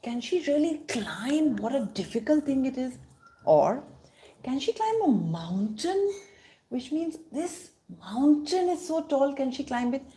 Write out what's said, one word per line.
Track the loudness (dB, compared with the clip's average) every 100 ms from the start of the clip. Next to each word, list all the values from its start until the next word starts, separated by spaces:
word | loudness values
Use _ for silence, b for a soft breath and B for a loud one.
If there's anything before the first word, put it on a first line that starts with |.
can | -6 -6
she | -2 -2 2
really | 2 2 0 -4
climb? | -6 -4 -6 -2 2 2 2
What | -2
a | -2 -2
difficult | -4 -4 -4 2 2
thing | 2 0 0
it | -2
is. | -6 -8 -20 -20 -20 _
Or, | 4 6 6 2 -6 -20 B B B B
Can | -6 -4
she | -2
climb | -2 0 2
a | 4
mountain? | 2 2 -4 -4 -4 -4 -4 -2 0 -2 -4 B B B B _
Which | -8 -4
means, | -4 -4 -8 -10
This | -6 -6 -8 -18 _ _ -20
mountain | -8 2 4 4 4 2 2
is | 0 -2
so | -4
tall, | 0 2 2
can | 2 -4
she | -4
climb | -4 -2 0
it? | -2 -6